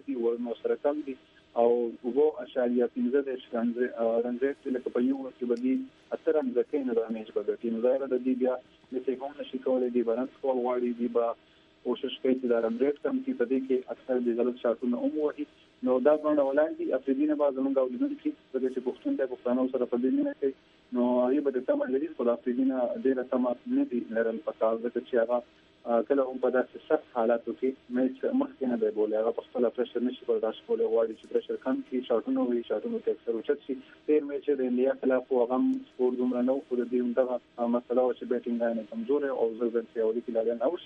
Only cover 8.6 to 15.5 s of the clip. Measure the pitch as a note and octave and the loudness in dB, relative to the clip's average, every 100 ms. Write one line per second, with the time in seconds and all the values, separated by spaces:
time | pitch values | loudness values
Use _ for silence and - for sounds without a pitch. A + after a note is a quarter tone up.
8.6 | - _ _ B2+ C3 B2 C#3 C#3+ B2+ B2+ | -8 _ _ -6 -4 -4 -8 -10 -10 -6
9.6 | C3+ B2+ B2 A#2+ A#2 A#2 C3 - C3+ B2+ | -2 0 0 0 0 0 -2 -4 -2 0
10.6 | B2 B2+ B2 A#2 A#2+ A#2 A#2 A2+ _ _ | 0 0 0 0 0 2 2 -2 _ _
11.6 | _ _ B2 A#2 C3 - C3 B2+ B2+ A#2 | _ _ -4 -2 -4 -2 2 2 2 2
12.6 | A2+ A#2 C3+ C#3+ C#3+ C3 C3 B2+ A#2 C3 | 2 2 0 0 -2 -2 -2 -2 0 0
13.6 | C3+ B2+ - A#2 - B2+ A#2+ A#2 A#2+ - | 2 -2 -2 -10 -2 0 0 0 0 0
14.6 | A#2+ A2+ - A#2+ C#4 D4+ D4+ - - | -2 -2 -2 0 -2 0 -2 -4 -10